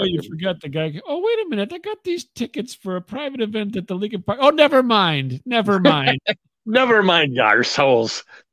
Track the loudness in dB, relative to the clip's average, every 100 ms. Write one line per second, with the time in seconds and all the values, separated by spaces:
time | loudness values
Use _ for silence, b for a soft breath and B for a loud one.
0 | -2 -4 -6 -6 -6 -6 -6 -6 -6 -6
1 | -8 -4 -2 -2 -2 -4 -6 -8 -10 -8
2 | -6 -6 -8 -10 -8 -8 -10 -10 -8 -8
3 | -8 -10 -8 -6 -6 -6 -6 -6 -6 -6
4 | -6 -6 -6 0 2 4 4 4 4 2
5 | 2 0 -4 -6 -4 -2 2 4 4 4
6 | 2 0 -2 -6 _ _ 0 2 4 4
7 | 4 4 2 2 4 4 2 2 4 4
8 | 2 -6 -14 b b